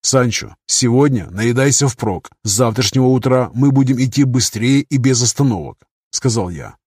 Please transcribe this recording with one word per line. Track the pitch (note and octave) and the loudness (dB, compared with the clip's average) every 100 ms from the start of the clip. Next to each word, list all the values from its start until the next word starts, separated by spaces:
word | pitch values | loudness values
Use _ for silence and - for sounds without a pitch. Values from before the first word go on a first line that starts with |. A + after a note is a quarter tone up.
«Санчо, | - C3+ B2 G#2 - - - | 0 0 0 -2 -10 -18 -6
сегодня | - B2+ B2 D3 B2 D#2+ | -2 2 4 2 0 -4
наедайся | F#2 A#2 A#2+ C#3 B2+ C#3 | -4 -2 2 0 2 -2
впрок. | - A2 F2+ - _ | -2 -6 -6 -10 _
С | A2+ | -6
завтрашнего | A2+ B2 A2 A#2+ C3 B2+ | 0 0 0 -2 2 2
утра | C3 B2+ B2+ A#2+ | 2 2 0 0
мы | A#2 C#3 | 0 2
будем | C3+ C3 B2+ | 4 2 2
идти | B2+ C#3 | 0 0
быстрее | C#3 B2 A#2 G#2 A#2 C#3 | 2 2 -2 -2 0 0
и | C#3+ C#3 | 0 0
без | B2+ B2 | 2 0
остановок», — | A#2+ - C#3 G2+ C#2 - _ _ _ | -2 0 0 0 -6 -14 _ _ _
сказал | - - A2+ F2+ | -4 -2 -2 -4
я. | D#2+ A#1+ - | -8 -14 -18